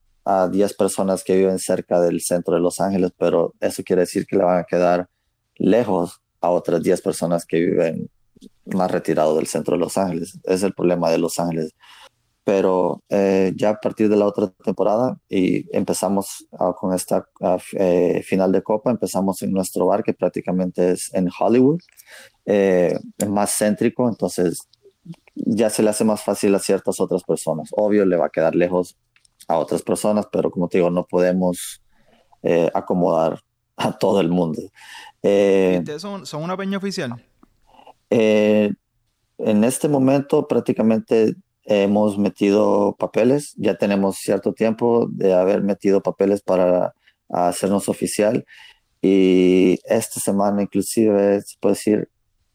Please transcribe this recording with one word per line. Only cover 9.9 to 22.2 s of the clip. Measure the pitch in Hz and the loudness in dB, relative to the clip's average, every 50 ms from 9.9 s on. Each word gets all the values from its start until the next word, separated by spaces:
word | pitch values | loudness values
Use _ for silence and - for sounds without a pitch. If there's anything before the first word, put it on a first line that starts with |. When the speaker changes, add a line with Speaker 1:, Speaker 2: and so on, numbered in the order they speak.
| - 95 | -2 -2
Speaker 1:
Ángeles. | 98 90 82 - - - - - - | -2 -2 -4 -6 -8 -10 -12 -10 -4
Es | - 92 92 | -2 -2 0
el | 101 92 - | 0 -4 -4
problema | - 90 87 87 85 82 82 | -2 -2 0 0 0 0 0
de | 82 82 | 0 0
Los | 85 85 - - | 0 -2 -4 -4
Ángeles. | 85 85 82 80 80 78 - _ _ - - - - - _ _ _ _ _ _ _ | -4 -4 -4 -4 -6 -8 -10 _ _ -20 -20 -20 -20 -20 _ _ _ _ _ _ _
Pero, | - 98 98 92 95 92 90 90 80 - - - _ | 0 0 2 2 2 2 2 0 0 -4 -6 -6 _
eh, | - 101 98 98 95 95 95 92 82 | 0 0 2 2 2 2 2 0 -2
ya | - 104 104 | -2 -2 -2
a | 107 - | -2 -2
partir | - 107 - - 107 104 | -4 -6 -2 0 0 2
de | 107 | 4
la | 104 104 | 2 2
otra | 101 - - 104 95 - _ _ | 2 0 -2 -4 -4 -4 _ _
temporada | 110 92 - 98 104 104 113 127 127 196 - _ _ | -6 -4 -2 0 0 0 0 0 -2 -4 -8 _ _
y | 98 95 92 92 95 101 - - - | -2 0 0 0 0 -2 -4 -4 -4
empezamos, | 101 95 - 90 - 92 92 101 98 98 - - - - _ | -4 -2 -2 -2 -2 -2 -2 -2 -2 -4 -6 -12 -16 -18 _
ah, | - - - 90 90 - | -8 -4 -4 -4 -2 -4
con | - 92 92 | -4 -4 -2
esta, | 90 - - 98 92 - - _ _ | -4 -2 -2 -4 -4 -4 -6 _ _
ah, | - 92 90 90 | -2 -2 -2 -2
f-, | - - - - | -4 -8 -4 0
eh, | 95 90 87 87 87 87 85 87 | 0 2 4 2 2 2 0 -2
final | - - 95 95 95 95 | -2 -2 0 0 2 2
de | 92 95 | 2 0
Copa, | - - 107 104 - 127 | 0 -2 -4 -2 0 -2
empezamos | 117 - 95 92 - 92 98 98 95 - | -2 -2 -4 -4 -4 -2 -2 -2 -4 -4
en | - 98 | -6 -4
nuestro | 95 95 90 - - 92 92 | -2 -4 -4 -4 -4 -2 0
bar, | 92 92 107 - | 0 0 0 0
que | - - | -4 -4
prácticamente | - 92 90 - - - - 87 92 92 90 - - 90 92 | -2 -2 -2 -2 -4 -6 -4 -2 -2 -2 -2 -2 0 0 0
es | 90 - - - | 0 -2 -6 -6
en | - 98 90 90 - | -4 -2 -2 -2 -2
Hollywood, | - 92 101 117 127 127 139 160 175 - _ _ - _ _ - - | -2 0 2 4 4 4 4 2 0 -6 _ _ -20 _ _ -20 -20